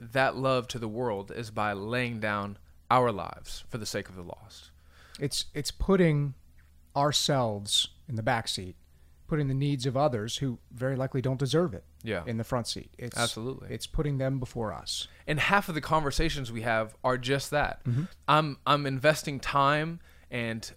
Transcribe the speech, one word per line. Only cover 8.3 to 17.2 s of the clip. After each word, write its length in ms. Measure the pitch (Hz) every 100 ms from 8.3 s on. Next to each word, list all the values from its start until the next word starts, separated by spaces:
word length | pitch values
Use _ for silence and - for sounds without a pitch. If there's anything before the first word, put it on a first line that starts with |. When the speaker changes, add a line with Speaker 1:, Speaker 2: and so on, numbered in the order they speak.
| 117 - - 92 - - - - - -
Speaker 2:
putting 200 | 156 139
the 60 |
needs 320 | 135 143 143 131
of 100 | 127
others 420 | 147 120 113 -
who 220 | 135 117 -
very 220 | 120 131 131
likely 240 | 135 135
don't 180 | 127 127
deserve 340 | 135 151 175
it 120 | 92 - -
Speaker 1:
Yeah. 200 | 113 95 85
Speaker 2:
in 100 | 113
the 60 |
front 240 | 113 127 110
seat. 240 | - - -
It's, 200 | 120 -
Speaker 1:
Absolutely. 520 | 117 - 117 135 98
Speaker 2:
it's 140 | 113 -
putting 300 | - 147 139
them 220 | 131 135
before 340 | 123 123 110
us. 340 | 78 - - - - -
Speaker 1:
And 140 | 147
half 300 | - 151 -
of 60 | 156
the 40 |
conversations 720 | - 156 147 131 160 143 120
we 120 | 117
have 300 | 117 113 107 - 127
are 120 |
just 320 | 127